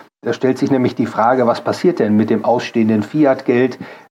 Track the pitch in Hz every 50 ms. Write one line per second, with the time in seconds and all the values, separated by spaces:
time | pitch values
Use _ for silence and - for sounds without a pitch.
0 | - _ _ _ - 117 117 - - 127 131 - 143 139 139 127 123 120 - -
1 | 117 110 - 107 110 117 127 123 120 117 - - - 113 95 - - 180 175 -
2 | 120 104 107 107 110 - 113 104 - 117 117 123 - - - 117 113 107 110 104
3 | 104 - - 156 151 135 131 - - - 120 120 131 123 120 - - - - -
4 | - _